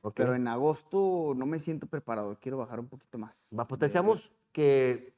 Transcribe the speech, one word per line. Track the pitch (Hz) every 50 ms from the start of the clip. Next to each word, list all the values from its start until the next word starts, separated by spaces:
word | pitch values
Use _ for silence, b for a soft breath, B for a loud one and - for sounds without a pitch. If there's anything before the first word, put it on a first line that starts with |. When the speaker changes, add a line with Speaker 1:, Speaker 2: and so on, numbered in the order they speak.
Speaker 1:
Ok. | - 107 104
Speaker 2:
Pero | - 123 123 127
en | 123 123
agosto | 120 117 120 139 156 156 151 - _ - 196 196 190 185 175 160 151 135
no | 127 131
me | 143 160 160
siento | 151 165 160 151 160
preparado. | - - 147 - - 113 107 104 101 104 _
Quiero | - 131 131
bajar | 131 117 117 120 113
un | 120
poquito | 127 - 131 _ _ -
más. | 117 104 - - - - - 110
Speaker 1:
Va, | 113 117
pues | - 135 -
te | 151
Speaker 2:
De | 143
Speaker 1:
deseamos | - 175 180 208 220 175 - - _ _ _ _
que | _ 156 151 143 139 135 131 127 123 120 - - _